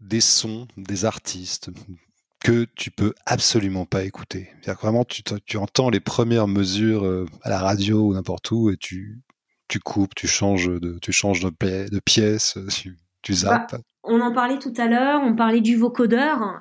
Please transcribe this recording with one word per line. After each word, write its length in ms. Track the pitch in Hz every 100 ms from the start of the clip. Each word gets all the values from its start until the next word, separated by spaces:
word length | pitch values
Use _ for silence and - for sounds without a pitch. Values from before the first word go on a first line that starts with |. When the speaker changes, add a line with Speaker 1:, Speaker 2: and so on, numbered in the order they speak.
Speaker 1:
des 200 | 98 113
sons, 480 | - - 110 110 123 98
des 280 | 98 98 107
artistes 640 | - - 90 90 - - 90 98 87 _ _ _ _
que 220 | - 117 117
tu 160 | - -
peux 240 | - 104 -
absolument 640 | - 123 - 113 98 95 87
pas 180 | 98
écouter ? 440 | 98 - - 95 95 -
C'est-à-dire 200 | - 92
que 60 | 107
vraiment, 180 | 117
tu 180 | 120 -
te, 120 | - 104 -
tu 100 | 107
entends 340 | 101 - 127
les 100 | 101
premières 460 | - - 117 117 104
mesures, 560 | 98 92 101 110 110
euh, 200 | 95 92 90 -
à 80 | 113
la 80 | 95
radio 420 | 95 104 101 107
ou 140 | 104
n'importe 360 | 95 90 87 -
où 200 | 113 110
et 60 | 92
tu, 460 | - 92 104 117 _ _ _ _ -
tu 100 | 107
coupes, 360 | - 101 98
tu 120 | - 95
changes 420 | - 101 95 90
de, 300 | 87 87 87
tu 120 | -
changes 280 | - 101 87
de 100 | 92
pla-, 380 | - 95 95 101
de 120 | 101
pièce, 560 | - 113 107 107 - 101
euh, 80 | 98
tu, 280 | - 92 87 _ _
tu 100 | -
zappes. 400 | 90 98 233 233
Speaker 2:
Bah, 80 | 120 - _
on 160 | - 233
en 120 | 240
parlait 260 | 247 247 269
tout 160 | 262 240
à 100 | 233
l'heure, 340 | 240 269 294
on 120 | 262
parlait 260 | 226 226 233
du 160 | 220 233
vocodeur. 840 | 240 240 233 233 294 269 202 175